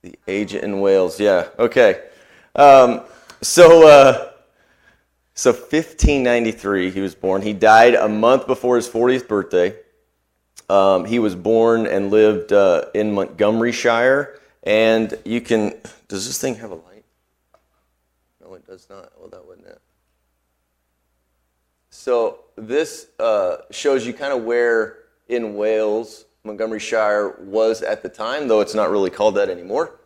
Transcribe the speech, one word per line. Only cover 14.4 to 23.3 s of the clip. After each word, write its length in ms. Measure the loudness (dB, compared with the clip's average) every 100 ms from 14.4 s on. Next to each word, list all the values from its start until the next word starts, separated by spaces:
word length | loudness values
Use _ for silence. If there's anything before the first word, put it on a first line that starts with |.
| _ _
And 560 | -2 0 2 0 -4 -10 -8
you 160 | -10
can, 320 | -4 -4 -4 -8 -20 -20 _
does 200 | -14 -12
this 100 | -10
thing 160 | -10 -10
have 140 | -16
a 60 | -20
light? 300 | _ _ _ _ _ _ _ _ _ _ _ _ _ _ _ _
No, 140 | -20
it 140 | -20 _
does 200 | -20 _
not. 240 | -20 -20 _
Well, 120 | -20
that 140 | -20 -20
wasn't 180 | -20 -20
it. 160 | -20 _ _ _ _ _ _ _ _ _ _ _ _ _ _ _ _ _ _ _ _ _
So 520 | -14 -4 -2 -4 -8 _ -20
this, 520 | -8 -6 -6 -12 -20 -8
uh, 380 | -4